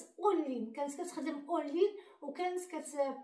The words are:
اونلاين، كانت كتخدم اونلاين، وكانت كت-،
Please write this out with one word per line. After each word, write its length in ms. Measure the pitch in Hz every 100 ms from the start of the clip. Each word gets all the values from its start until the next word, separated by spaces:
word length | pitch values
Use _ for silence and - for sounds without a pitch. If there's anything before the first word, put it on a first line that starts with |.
| - -
اونلاين، 520 | 403 330 277 240 220
كانت 300 | 285 285 311
كتخدم 480 | 349 - 294 285 320
اونلاين، 460 | 330 285 339 403 - - -
وكانت 540 | 294 294 359 359 - 311
كت-، 420 | - 294 269 247